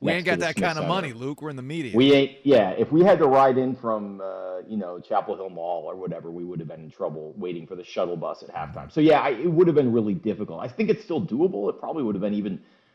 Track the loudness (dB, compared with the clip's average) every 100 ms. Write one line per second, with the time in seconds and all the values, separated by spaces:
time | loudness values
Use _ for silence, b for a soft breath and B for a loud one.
0 | -2 0 0 0 0 0 -2 -2 -2 -2
1 | -4 -8 -8 -8 -10 -10 -8 -8 -2 4
2 | 6 6 4 0 4 6 4 2 2 6
3 | 6 6 6 6 6 4 0 -2 -4 -4
4 | -4 -10 -10 -8 -8 -10 -8 -6 -6 -8
5 | -4 -2 -2 -6 -8 -8 -6 -6 -8 -8
6 | -8 -8 -10 -10 -10 -10 -12 -14 -16 -8
7 | -8 -6 -12 -10 -8 -8 -10 -14 -10 -4
8 | -4 -4 -6 -10 -12 -12 -10 -12 -6 2
9 | 6 6 4 0 0 4 4 4 4 2
10 | 0 -2 -2 -4 -6 -8 -8 -2 0 0
11 | -2 -4 -2 0 0 0 -4 -4 -6 -4
12 | -2 -2 -2 -2 -4 -6 b b b